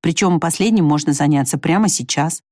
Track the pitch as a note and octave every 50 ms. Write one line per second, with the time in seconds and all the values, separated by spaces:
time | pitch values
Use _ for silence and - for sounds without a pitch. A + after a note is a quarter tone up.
0 | - E3 E3 - G3+ F#3 F3+ D#3+ F3 E3 E3 - F#3+ A3+ A3+ G#3 E3 D3 D3 D3
1 | D3 D3+ C#3+ C3+ D3 C#3+ D3+ C#3 C3+ - - C3 - D#3+ E3 G3 A3 F#3 - -
2 | B2 B2+ - - C#3+ E3 - - _ _